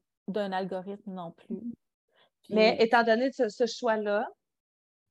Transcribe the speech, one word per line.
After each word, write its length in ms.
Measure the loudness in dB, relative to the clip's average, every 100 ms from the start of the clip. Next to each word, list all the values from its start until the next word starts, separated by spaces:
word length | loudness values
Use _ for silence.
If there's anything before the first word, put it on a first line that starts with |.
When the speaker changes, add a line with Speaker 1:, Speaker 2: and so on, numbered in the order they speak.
| _ _ -8
Speaker 1:
d'un 240 | -4 -4
algorithme 600 | -4 -4 -6 -10 -12 -12
non 180 | -12 -12
plus. 240 | -14 -12 -10
Speaker 2:
Mm-hmm. 180 | -10 -14 _ _ _ _ _ _
Speaker 1:
Puis 140 | -2 4
Speaker 2:
Mais 200 | 4 4
étant 220 | 4 4
donné 280 | 4 2 2
ce, 160 | 0 -2
ce 180 | 0 -2
choix-là, 600 | -2 -2 0 0 -2 -2 -8 _ _ _ _ _ _ _